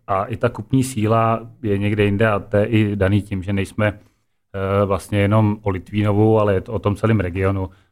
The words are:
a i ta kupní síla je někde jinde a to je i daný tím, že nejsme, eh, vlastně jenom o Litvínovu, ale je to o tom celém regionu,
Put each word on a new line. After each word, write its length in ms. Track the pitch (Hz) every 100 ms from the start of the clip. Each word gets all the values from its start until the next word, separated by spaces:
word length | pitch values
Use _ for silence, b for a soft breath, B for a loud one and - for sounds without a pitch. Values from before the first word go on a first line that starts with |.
| -
a 180 | 95 104
i 120 | 110
ta 120 | 120
kupní 340 | - - 135
síla 640 | 131 107 107 113 113 113 113 -
je 140 | 107 98
někde 260 | 104 104 104
jinde 220 | 101 113
a 100 | 101
to 180 | - 104
je 80 | 110
i 300 | 110 104 101
daný 260 | 95 104
tím, 220 | 95 95
že 100 | 90
nejsme, 460 | 98 95 - 107 101 b b b _ _
eh, 320 | 98 95 98 101
vlastně 340 | 95 - 104
jenom 380 | 101 110 107 104
o 80 | 101
Litvínovu, 680 | 95 - 104 104 101 107 110
ale 140 | 104
je 80 | 95
to 120 | -
o 60 | 110
tom 160 | 104 98
celém 240 | 110 110
regionu, 500 | 90 90 95 98 92 b b